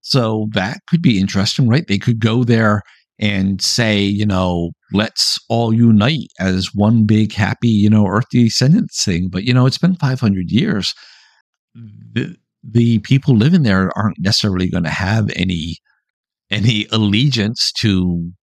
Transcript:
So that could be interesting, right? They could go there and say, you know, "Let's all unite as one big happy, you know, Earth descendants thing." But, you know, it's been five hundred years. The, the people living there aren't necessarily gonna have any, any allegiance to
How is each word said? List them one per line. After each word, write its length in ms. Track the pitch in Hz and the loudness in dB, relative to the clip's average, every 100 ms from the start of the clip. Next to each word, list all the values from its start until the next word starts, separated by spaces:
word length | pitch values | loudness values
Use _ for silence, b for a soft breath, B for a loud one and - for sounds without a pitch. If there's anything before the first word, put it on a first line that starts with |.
So 460 | - 139 113 110 107 | -2 -2 -2 -4 -4
that 280 | 110 95 - - | -2 -4 -6 -4
could 140 | 170 | 0
be 160 | 170 104 | 2 2
interesting, 500 | 95 101 95 - 127 | 0 -2 -4 0 0
right? 180 | 123 175 | 0 0
They 100 | 98 | -4
could 220 | 110 117 | -2 -2
go 240 | 110 113 | 0 0
there 380 | 120 113 110 104 - b b _ | 2 2 2 0 -4 b b _
and 420 | 104 101 95 98 | -4 0 -2 -2
say, 400 | - - 113 104 | -4 -2 0 0
you 240 | 101 101 104 | 0 0 0
know, 460 | 92 92 87 85 - _ | 0 0 -2 -4 -8 _
"Let's 460 | 95 107 - - - _ | -2 -2 -2 -4 -4 _
all 240 | 117 117 | -2 0
unite 560 | 110 117 107 110 156 - _ | 2 4 4 4 0 -6 _
as 360 | 95 92 92 | -2 -2 -4
one 320 | 98 101 117 107 | 0 2 4 2
big 260 | 110 107 | 2 0
happy, 360 | - - - 120 | -2 -4 -2 0
you 220 | 107 104 | 2 4
know, 160 | 107 104 | 4 2
Earth 200 | 101 - | 0 -2
descendants 760 | 123 117 - 131 175 - - | 2 2 2 2 2 0 -6
thing." 240 | - 85 92 | -4 -2 -2
But, 140 | 90 | -4
you 100 | 110 | 0
know, 120 | 127 127 | 2 2
it's 120 | - | 2
been 180 | 175 185 | -2 0
five 240 | 135 131 | -2 -2
hundred 300 | 113 95 87 | 0 0 0
years. 440 | 107 165 104 92 - B B B B _ _ _ | 0 0 -2 -4 -8 B B B B _ _ _
The, 600 | 117 113 107 110 110 135 175 _ _ | -20 -20 -20 -10 -8 -8 -10 _ _
the 340 | 123 113 117 113 | -4 0 2 2
people 380 | - 135 - 120 | 2 0 2 2
living 260 | 120 185 | 4 4
there 280 | 127 95 92 - | 2 2 0 -2
aren't 220 | 104 - | -4 -2
necessarily 500 | 95 - 104 92 92 | -2 -2 -2 -2 -2
gonna 220 | 87 82 | -2 -4
have 400 | 71 92 110 107 - | -4 -2 0 -2 -2
any, 400 | 92 90 80 85 _ _ _ _ _ _ _ | -4 -4 -6 -12 _ _ _ _ _ _ _
any 360 | 104 104 110 101 | -2 0 0 -2
allegiance 800 | 110 107 104 143 120 101 110 - | 0 2 2 2 0 -2 -2 -6
to 580 | - 113 95 90 87 85 92 | -2 0 0 0 -4 -6 -12